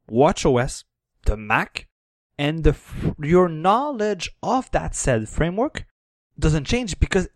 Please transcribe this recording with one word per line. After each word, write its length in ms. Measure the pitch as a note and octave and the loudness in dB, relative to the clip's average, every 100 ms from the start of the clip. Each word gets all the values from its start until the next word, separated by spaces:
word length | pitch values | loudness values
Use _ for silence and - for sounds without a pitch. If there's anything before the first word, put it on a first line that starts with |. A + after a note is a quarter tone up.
| - | -2
watch 400 | A2 D#3 G3 D#3+ | 2 4 4 2
O 120 | A#2+ | 2
S, 260 | C3 - - _ _ _ | 0 -8 -16 _ _ _
the 120 | - G#2+ | -2 -2
Mac, 520 | G#2+ B2 F#3+ - - _ _ _ _ - | 0 0 0 -8 -16 _ _ _ _ -4
and 240 | C#3+ E3 | -2 2
the 80 | D3+ | 2
f-, 440 | C#3+ - - D3+ - | 2 -4 -6 -6 -4
your 300 | D3 F3+ F3+ | 2 4 4
knowledge 840 | D#3 F3+ A3+ D4 B3 G#3+ F#3+ - - | 2 2 2 0 -2 -4 -4 -8 -8
of 280 | - B3+ - | -2 -2 -2
that 240 | - D#3+ | -4 -4
said 340 | - - A2+ A2 | -4 0 0 -2
framework 580 | - E3 F#3+ D4 - - _ _ _ _ - | -2 -2 0 -2 -4 -12 _ _ _ _ -2
doesn't 280 | D#3 D#3 C3 | 2 2 0
change 340 | A#3 A#3 - | -2 -2 -8
because 260 | - F#3+ F3 | -2 -2 -2